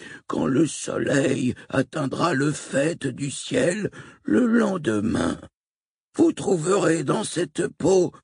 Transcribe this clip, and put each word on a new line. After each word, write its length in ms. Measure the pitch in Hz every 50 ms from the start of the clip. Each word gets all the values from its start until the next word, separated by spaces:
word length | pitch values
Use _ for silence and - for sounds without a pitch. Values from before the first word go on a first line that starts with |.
| - - - - -
quand 200 | - - - 156
le 200 | 156 135 - 165
soleil 880 | 143 - - - - - 107 117 - 131 139 139 135 127 - - 123 - - - -
atteindra 680 | - - - - - 160 143 131 147 143 143 170 170
le 180 | 131 139 151
faîte 540 | 147 - - - - 135 143 160 175 - -
du 240 | 135 120 - 135 139
ciel 600 | - - - - - 110 123 170 180 214 196 - - - - - - _
le 240 | _ - - 226 254
lendemain. 920 | 233 226 233 220 202 190 185 - 113 107 104 101 - - 82 85 87 87 - - - _ _ _ _ _ _ _ _ _ _ _ _ _
Vous 160 | - - 339
trouverez 720 | 262 - 147 - 196 165 151 175 196 202 175 160 165 165 151
dans 200 | 156 - 220 214
cette 440 | - - 156 175 - - - 175 -
peau 440 | - - - 160 196 185 180 147 - -